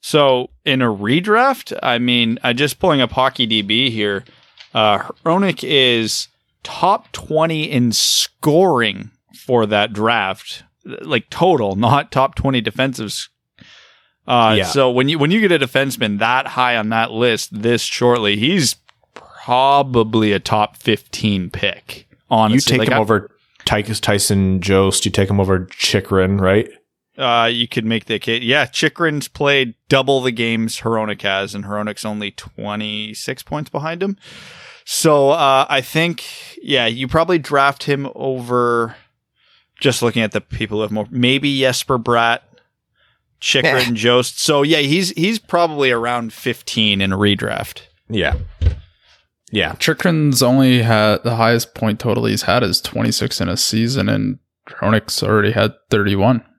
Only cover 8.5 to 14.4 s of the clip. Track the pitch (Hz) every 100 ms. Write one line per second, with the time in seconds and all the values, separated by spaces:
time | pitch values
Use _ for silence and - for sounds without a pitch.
8.5 | 151 190 139 113 98 104 _ _ - -
9.5 | 123 107 104 104 104 110 117 95 95 -
10.5 | - - _ - - 143 131 - - 170
11.5 | 165 104 98 113 143 147 - 131 - 139
12.5 | 131 107 - 135 123 107 - - _ _
13.5 | _ - - - _ _ _ - 123